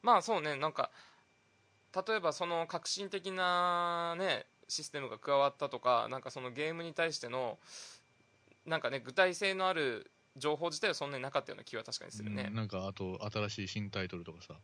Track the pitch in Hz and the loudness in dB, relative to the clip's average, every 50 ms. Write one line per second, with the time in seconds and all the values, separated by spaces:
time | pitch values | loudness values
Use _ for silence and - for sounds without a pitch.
0 | - 233 240 190 175 233 226 180 151 151 147 135 143 156 143 - 135 - - - | 8 8 8 8 8 4 0 2 2 0 -2 0 -2 -2 0 0 -2 -2 -2 -14
1 | - - - _ _ _ _ _ _ _ _ _ _ _ _ _ _ _ - 185 | -20 -20 -20 _ _ _ _ _ _ _ _ _ _ _ _ _ _ _ -4 -4
2 | 185 196 220 214 175 165 147 - 180 170 170 165 165 165 - 165 - - - 190 | 0 2 0 2 4 2 2 2 -2 0 2 0 0 0 -2 -6 -2 -2 -4 -2
3 | 202 190 - 196 170 190 190 185 185 180 180 175 180 180 175 175 175 175 170 170 | -4 -4 -4 -4 -4 -4 -2 0 2 4 4 4 4 4 4 2 2 0 0 0
4 | 170 170 170 170 190 185 147 107 - _ _ _ - _ - - 151 - - 147 | 0 -2 0 0 2 2 0 0 -2 _ _ _ -10 _ -6 -6 -6 -6 -6 -6
5 | 139 120 110 107 - - 143 139 139 139 135 - 147 139 - 120 - 123 123 117 | -4 -4 -6 -6 0 4 4 6 6 4 2 0 -4 -4 -4 0 4 4 4 4
6 | 113 113 127 131 127 131 - 139 127 127 120 131 147 156 165 165 165 165 151 - | 4 2 -4 -6 -6 -8 -8 -6 -8 -6 -4 -4 -4 -4 -4 -4 -6 -6 0 0
7 | 165 165 147 - - 120 120 131 127 117 107 - - - - - - - - - | 0 0 0 -4 -6 -4 -2 -2 -2 -2 -4 -6 -12 -18 -18 -16 -16 -16 -18 -20
8 | _ _ _ _ _ _ _ _ _ _ - _ _ 160 160 156 - 120 131 139 | _ _ _ _ _ _ _ _ _ _ -20 _ _ -2 -2 0 0 0 -2 -2
9 | 117 131 127 - 190 185 180 - 208 196 190 190 190 185 185 160 147 131 117 107 | -6 -2 6 6 6 6 6 2 2 0 2 2 2 2 2 4 2 2 0 -2
10 | - - _ _ _ _ _ 135 131 151 151 143 165 170 151 151 - 208 165 - | -6 -12 _ _ _ _ _ -4 0 0 0 2 0 -2 -2 2 0 0 0 0
11 | 147 143 143 131 127 139 - 143 135 - - - - - - 113 110 - 110 - | -2 -4 -4 -6 -6 0 0 0 0 0 -10 -10 -10 -8 -8 -8 -6 -6 -8 -8
12 | - 90 - 110 104 107 104 - 101 101 104 113 110 101 95 95 95 98 98 - | -8 -10 -10 -8 -6 -4 -4 -4 -4 -4 -2 -4 -4 -2 -4 -4 -4 -4 -6 -6
13 | 98 92 92 92 95 107 101 110 104 101 - - 101 92 - 110 104 98 - 101 | -6 -6 -4 -4 -6 -4 -2 -2 -2 -2 -2 -4 -6 -4 -4 -4 -6 -4 -4 -4
14 | 95 90 - 87 85 85 82 82 - - 78 80 | -4 -4 -6 -8 -10 -10 -14 -16 -16 -18 -18 -18